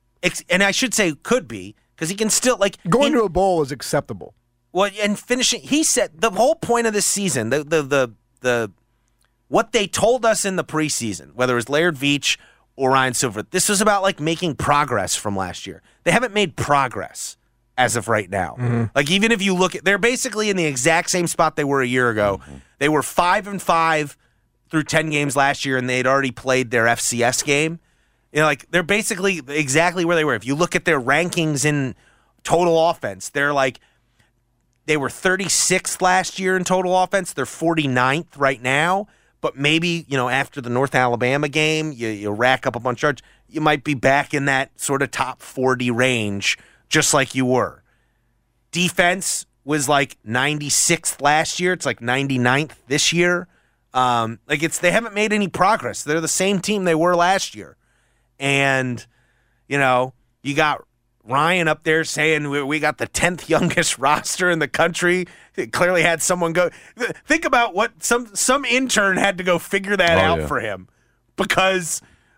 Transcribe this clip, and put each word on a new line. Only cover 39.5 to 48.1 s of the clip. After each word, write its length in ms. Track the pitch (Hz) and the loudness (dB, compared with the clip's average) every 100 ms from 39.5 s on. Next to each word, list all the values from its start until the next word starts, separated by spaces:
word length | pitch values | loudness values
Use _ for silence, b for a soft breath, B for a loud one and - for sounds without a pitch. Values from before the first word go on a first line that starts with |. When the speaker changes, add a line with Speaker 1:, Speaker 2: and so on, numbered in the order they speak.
| 131 | -2
Speaker 1:
maybe, 480 | 143 160 175 170 147 | 0 2 0 -4 -4
you 100 | 135 | -2
know, 120 | 127 | 0
after 320 | 131 131 - | -2 -2 -8
the 80 | 123 | -4
North 260 | 120 135 135 | -2 0 2
Alabama 520 | 123 120 123 139 151 | 2 2 0 0 0
game, 440 | 156 156 156 156 | 0 0 0 -4
you, 160 | 127 113 | -6 -6
you 240 | 104 104 | -6 -6
rack 340 | 104 123 131 135 | 0 2 2 0
up 100 | 117 | -4
a 40 | |
bunch 200 | 123 117 | -4 -2
of 40 | |
yards, 180 | 147 135 b b b | -2 -2 b b b
you 140 | 156 | -2
might 220 | 156 151 | 0 0
be 100 | 151 | -2
back 400 | 139 135 139 143 | 0 2 2 0
in 120 | 147 139 | -2 0
that 340 | 135 135 _ | -2 -2 _
sort 220 | - 139 | -4 -2
of 100 | 135 | -2
top 300 | - 127 127 | -4 -6 -6
forty 500 | - - 131 127 123 | -14 -2 0 2 0
range, 680 | 117 131 120 107 101 - - b b b | 2 2 2 -2 -2 -4 -4 b b b
just 260 | 156 143 | 0 2
like 220 | 147 131 131 | 2 0 -2
you 100 | 127 | 0
were. 380 | 127 95 65 _ _ _ | 2 0 -4 _ _ _